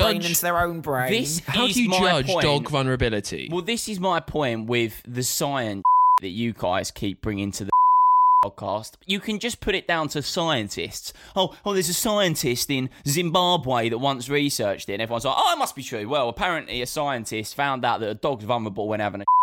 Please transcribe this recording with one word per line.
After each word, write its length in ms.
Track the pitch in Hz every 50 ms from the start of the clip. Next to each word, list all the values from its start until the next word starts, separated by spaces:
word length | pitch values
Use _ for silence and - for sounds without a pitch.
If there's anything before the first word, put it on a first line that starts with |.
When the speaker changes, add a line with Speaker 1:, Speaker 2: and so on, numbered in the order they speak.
Speaker 1:
brain 180 | 196 220 202 202
Speaker 2:
judge 100 | 175 170
Speaker 1:
into 120 | 165 -
their 160 | 175 175 175 170
own 220 | 175 170 170 165
brain? 300 | 147 151 139 127 127 131
Speaker 3:
This 260 | 208 233 262 143 160 170 -
Speaker 2:
How 140 | - 135 208 247
do 60 | 277
Speaker 3:
is 60 | - 247
Speaker 2:
you 100 | 240 190
Speaker 3:
my 100 | 185 185
Speaker 2:
judge 280 | 190 180 175 143 127
Speaker 3:
point. 160 | 160 185 165
Speaker 2:
dog 260 | 180 151 143 143 120 131
vulnerability? 800 | 151 135 131 131 127 123 127 117 107 104 - - - 73 64 -
Speaker 3:
Well, 120 | 170 180
this 260 | 170 220 240 - - 214
is 100 | 214 180
my 200 | 185 190 175 165
point 460 | - - - 151 147 123 117 113 110
with 340 | 117 123 120 117 110 - - -
the 160 | - 120 123
science 640 | 123 - - - 160 143 139 131 120 107 98 98 - 988 988 988 - - - -
that 80 | 92 95
you 240 | 90 110 117 117
guys 380 | 104 - 110 87 90 98 95 -
keep 320 | - - 113 101 92 -
bringing 300 | - 110 104 98 101 101
to 120 | - - 104
the 60 | 98 988 1017 1017 1017 1017 1017 1017 1017 1017 1017 1017 1017 1017 1017 1017
podcast. 500 | 101 - - 104 98 98 107 110 - - _ -
You 140 | 190 196 202
can 180 | - 220 214 190
just 220 | 226 240 - -
put 140 | - 214 190
it 120 | 175 -
down 220 | - 170 165 156 143
to 140 | - 151
scientists. 880 | 131 - - 185 165 165 151 120 104 98 - - 82 - - - - - - - - - -
Oh, 180 | 196 185 - - - -
oh, 80 | 202
there's 160 | 202 190 165 170
a 60 | 175
scientist 760 | - - 226 208 208 196 175 151 - - 123 123 120 - -
in 200 | 139 131 127 123 - - -
Zimbabwe 840 | 143 139 175 180 165 151 185 180 180 180 165 123 131 127 120 113 117
that 80 | 113 117
once 300 | 135 139 135 120 117 131
researched 600 | 143 147 143 143 - - 110 101 98 - - -
it, 60 | 98
and 80 | 101
everyone's 220 | 113 113 117 117 117
like, 120 | 131 135 -
"Oh, 140 | - 359
it 60 | 339 302
must 160 | 247 - -
be 60 | 139
true." 260 | 127 - 127 107 107 110
Well, 200 | 147 147 127 117
apparently 540 | - - 208 185 165 151 107 - 110 123
a 40 | 123
scientist 680 | - - 156 147 143 135 117 107 - 117 110 104 - -
found 300 | - 143 143 135 123 123
out 160 | 120 113 95
that 80 | 113 104
a 40 | 110
dog's 300 | - - 151 135 104 107
vulnerable 440 | 104 120 120 110 107 98 110 104 107
when 120 | 107 107
having 220 | 104 101 95 101
a 20 | 101 - - -